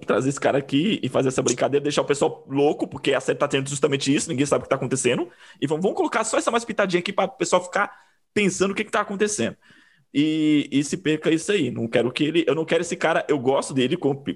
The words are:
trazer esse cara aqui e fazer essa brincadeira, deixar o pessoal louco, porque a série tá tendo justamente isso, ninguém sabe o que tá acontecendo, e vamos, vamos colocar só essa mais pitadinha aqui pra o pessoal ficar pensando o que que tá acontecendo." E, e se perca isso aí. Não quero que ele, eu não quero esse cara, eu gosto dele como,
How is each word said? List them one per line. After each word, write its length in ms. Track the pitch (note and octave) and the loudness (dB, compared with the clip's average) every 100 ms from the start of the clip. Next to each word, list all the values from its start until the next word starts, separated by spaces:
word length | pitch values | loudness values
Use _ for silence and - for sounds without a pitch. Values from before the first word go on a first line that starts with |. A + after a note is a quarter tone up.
| - | 0
trazer 240 | G#2 C3 | 0 0
esse 100 | C#3 | 0
cara 180 | A#2+ C#3+ | 0 0
aqui 420 | - C#3 F#3+ - | 2 0 2 0
e 60 | C3 | 0
fazer 180 | C3 C3+ | 0 0
essa 120 | C3 | 2
brincadeira, 420 | C3 - B2 C#3+ | 0 0 2 0
deixar 180 | D3 D3 | 0 0
o 40 | C3+ | 0
pessoal 400 | C#3+ - - - | 2 0 -2 -6
louco, 400 | C3+ D3 D#3 - | 2 2 2 -4
porque 260 | C3+ D3 | -2 0
a 60 | B2+ | 0
série 180 | - C3+ | 0 -2
tá 100 | C#3+ | 0
tendo 200 | C#3 C#3 | 0 -2
justamente 460 | C#3+ D3+ C#3 C#3 | 0 0 0 2
isso, 160 | D3 D#3+ | 0 0
ninguém 160 | B2+ C#3+ | -2 0
sabe 160 | D3 | 0
o 20 | |
que 60 | - | 0
tá 60 | C#3 | -2
acontecendo, 520 | B2+ C3+ B2+ C3+ F4 - - - | -2 0 0 0 -4 -10 -20 -8
e 80 | C#3 | -4
vamos, 140 | D#3 | 0
vamos 140 | G3+ - | -2 0
colocar 260 | E4+ A#3 | -2 -2
só 140 | A3 C4+ | 0 0
essa 140 | - | 0
mais 120 | A#3 | -2
pitadinha 360 | A#3 A3 G3 F3 | -2 -2 0 0
aqui 120 | F3 | 0
pra 140 | G3 F#3+ | -2 -2
o 40 | |
pessoal 320 | - G3+ F#3 | -2 2 2
ficar 280 | - F#3+ G3+ - _ _ _ | 2 -2 -2 -6 _ _ _
pensando 380 | - G3+ E3+ G3 | 0 0 2 0
o 40 | G3 | 0
que 80 | G#3 | -2
que 60 | |
tá 100 | A3 | -2
acontecendo." 560 | G#3 G3 G#3 - A2 - _ - _ _ _ | -2 -2 -2 0 -4 -4 _ -20 _ _ _
E, 540 | C#3 D#3 D#3+ D3+ D3 - | 0 0 2 2 2 2
e 120 | C3+ | -2
se 140 | D3 - | -2 -2
perca 320 | D3+ D#3 E3 | -2 0 0
isso 220 | D#3+ - | 0 0
aí. 180 | G#3 B2+ | 0 0
Não 180 | A2+ A#2 | -2 -2
quero 240 | - A2+ | 0 0
que 120 | - | 0
ele, 200 | D3+ E3 - | 0 0 0
eu 80 | D#3+ | 0
não 100 | D#3+ | 0
quero 160 | E3+ | -2
esse 140 | F3 F3+ | -2 -2
cara, 300 | D#3 E3+ - | 0 0 0
eu 100 | D3 | 0
gosto 360 | B2 C3+ - | 2 0 0
dele 240 | C3 B2+ D#3+ | 0 0 0
como, 260 | C#3 C#3 - | -2 -2 -6